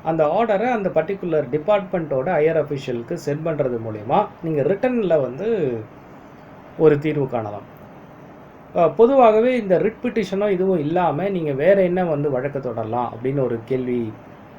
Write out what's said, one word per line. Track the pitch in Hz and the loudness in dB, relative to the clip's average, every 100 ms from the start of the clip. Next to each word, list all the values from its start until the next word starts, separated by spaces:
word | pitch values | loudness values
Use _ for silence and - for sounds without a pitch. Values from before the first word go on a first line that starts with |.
அந்த | 160 160 151 | -4 0 2
ஆர்டரை | 190 226 190 240 | 2 2 0 0
அந்த | 233 185 | -2 -2
பர்டிகுலர் | 160 160 196 175 156 127 | -2 -2 -4 -2 -2 0
டிபார்ட்மெண்ட்டோட | 147 208 208 190 180 156 131 135 | -2 0 0 0 -6 -4 -2 0
ஹையர் | 160 156 160 | 2 2 2
அஃபிஷியலுக்கு | 147 139 131 117 117 175 143 | -2 -4 -6 -6 -6 -8 -6
சென்ட் | 147 | -4
பண்றது | 165 151 135 117 110 | -4 -2 -2 -4 -6
மூலியமா | 110 107 170 208 - | -8 -2 0 0 -4
நீங்க | 165 147 | -4 0
ரிட்டன்ல | 135 196 254 240 185 160 | 0 0 0 0 2 2
வந்து | 127 135 214 220 139 113 110 - - - - - - - - - | 0 -4 -4 -2 -2 -4 -10 -18 -20 -20 -20 -20 -20 -20 -14 2
ஒரு | 156 143 | 4 4
தீர்வு | 156 147 135 | 2 -2 -2
காணலாம். | 120 104 101 - - - - - - - - - - - 180 | -4 -6 -10 -14 -20 -20 -20 -20 -20 -20 -20 -20 -20 -6 0
அ, | 160 | 2
பொதுவாகவே | 143 240 269 233 220 247 247 | 4 4 8 6 6 4 0
இந்த | 196 170 | 2 2
ரிட் | 196 - | 2 -2
பெட்டிஷனோ | 247 233 185 196 208 | -4 -2 -2 -2 0
இதுவும் | 180 190 180 | 0 0 0
இல்லாம | 143 175 170 143 196 | 0 0 0 0 -2
நீங்க | 185 156 | -2 -2
வேற | 135 165 196 | 0 4 4
என்ன | 180 180 | 4 2
வந்து | 175 143 147 | 0 0 0
வழக்கு | 127 139 139 | -2 -4 -4
தொடரலாம் | 131 113 110 120 117 | -6 -6 -4 -2 -4
அப்படின்னு | 113 127 143 | -4 -4 -2
ஒரு | 123 113 | -2 -2
கேள்வி | 113 131 123 123 110 113 - - - | -4 -4 -2 -2 -4 -8 -16 -20 -20